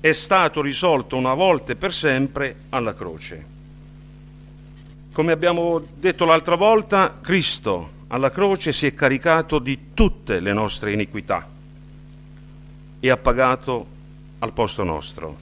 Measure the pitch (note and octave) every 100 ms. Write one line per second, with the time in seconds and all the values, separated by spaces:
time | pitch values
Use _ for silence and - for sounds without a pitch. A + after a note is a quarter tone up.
0 | D#3 D3+ - F#3+ E3 - C#3+ C3 F3+ D3
1 | A#2 C3 B2+ C3+ F#3+ D#3+ - A#2+ F#3+ -
2 | D#3 C3 C3+ C#3 C3+ - - C3 A2+ F2+
3 | F2+ D#2+ - E2 C#2+ - - - - -
4 | - - - - - - - - - -
5 | - - D#3+ D#3+ F3 E3+ E3+ E3 D#3+ -
6 | F#3 F3 E3+ D#3+ D3+ F3 G3+ A3 G#3+ G3
7 | F#3 - - F#3 - - A2 F#2 D#2+ -
8 | - A#2+ C3+ D3+ G3 F#3+ E3 C3+ D3 -
9 | C#3 C3 E3+ E3 D#3 D#3 B2+ C3+ - -
10 | G#3 - - F#2+ F#2 G2+ G#2+ - G#2 G#2
11 | G2+ G#2+ - G2 - - - - - -
12 | - - - - - - - - - -
13 | B2+ B2 C3+ A#2+ C3 B2+ - B2 F#2+ -
14 | - - - - A#2 - G#2+ - F#2+ D#2
15 | - - D#2 C#2+